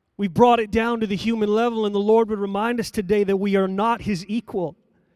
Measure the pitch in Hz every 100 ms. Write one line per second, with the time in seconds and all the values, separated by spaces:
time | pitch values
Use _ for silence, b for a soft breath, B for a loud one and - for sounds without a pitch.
0 | _ - 202 147 240 233 214 214 233 233
1 | 214 196 220 226 208 214 240 226 208 202
2 | 208 220 220 214 202 196 226 240 - -
3 | 180 208 196 196 202 196 190 190 175 180
4 | - 185 202 226 - 202 160 - _ _
5 | _